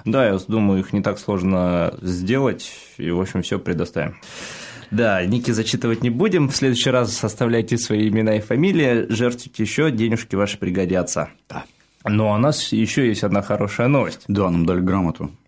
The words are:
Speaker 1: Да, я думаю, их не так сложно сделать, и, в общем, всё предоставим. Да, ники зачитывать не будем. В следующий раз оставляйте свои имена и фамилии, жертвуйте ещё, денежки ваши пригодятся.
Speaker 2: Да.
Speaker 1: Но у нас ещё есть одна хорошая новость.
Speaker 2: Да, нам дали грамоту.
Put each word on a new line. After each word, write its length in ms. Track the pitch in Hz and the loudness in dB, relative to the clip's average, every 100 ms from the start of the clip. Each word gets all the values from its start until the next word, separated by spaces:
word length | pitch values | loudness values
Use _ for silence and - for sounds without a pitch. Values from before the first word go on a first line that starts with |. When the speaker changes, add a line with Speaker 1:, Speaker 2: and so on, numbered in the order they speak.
Speaker 1:
Да, 220 | - 127 117 | -2 2 2
я 100 | 98 - | 2 0
думаю, 340 | 110 101 95 | 2 2 2
их 120 | 92 | 0
не 80 | 101 | -2
так 180 | 101 95 | -2 -4
сложно 760 | - 98 90 92 90 87 85 - | -4 0 2 2 2 2 0 -2
сделать, 680 | 90 90 90 135 135 90 - - - - | -6 -4 0 2 0 -2 -8 -16 -18 -8
и, 120 | 78 | -2
в 80 | 87 | -2
общем, 220 | 92 98 | -2 -4
всё 180 | 85 101 | -2 -4
предоставим. 580 | - 87 - - 76 - - - - - - - - | -2 -2 -2 -4 -4 -8 -16 -16 -14 -14 -16 -18 -6
Да, 340 | 104 113 95 | 0 2 2
ники 260 | 90 120 123 | 2 0 0
зачитывать 520 | 110 110 120 120 113 | 0 -2 -2 -2 0
не 80 | 123 | -2
будем. 400 | 117 208 180 139 | 0 2 2 0
В 40 | |
следующий 360 | - 135 120 135 | 2 0 2 2
раз 340 | 127 117 - | 2 0 -2
оставляйте 540 | 107 - 120 117 113 117 | -4 0 2 2 2 -2
свои 280 | - 107 107 | 0 0 2
имена 260 | 107 110 107 | 2 2 2
и 40 | |
фамилии, 640 | 107 127 185 175 139 120 - | 0 2 2 4 2 2 0
жертвуйте 520 | 113 123 120 - - | 0 0 -2 -8 -6
ещё, 280 | 107 - 156 | -2 0 0
денежки 460 | 113 113 113 - 95 | 2 0 -2 -2 -2
ваши 220 | 101 - | -2 -2
пригодятся. 720 | 95 92 90 92 87 - 80 - - | -2 -2 0 0 0 -4 -6 -10 -14
Speaker 2:
Да. 160 | 82 - _ _ _ | -14 -14 _ _ _
Speaker 1:
Но 300 | - 107 107 | -2 2 2
у 20 | 104 | 4
нас 340 | 135 151 - | 2 0 0
ещё 300 | 110 110 - | 0 2 2
есть 220 | 127 104 | 0 0
одна 160 | 101 101 | 0 0
хорошая 480 | 101 107 104 - 123 | 0 -2 -2 0 2
новость. 360 | 139 92 - - | 2 0 -4 -2
Speaker 2:
Да, 220 | 101 95 | 0 2
нам 160 | 85 85 | 2 2
дали 140 | 90 | 2
грамоту. 480 | 92 95 87 - 76 - | 2 2 0 -4 -10 -12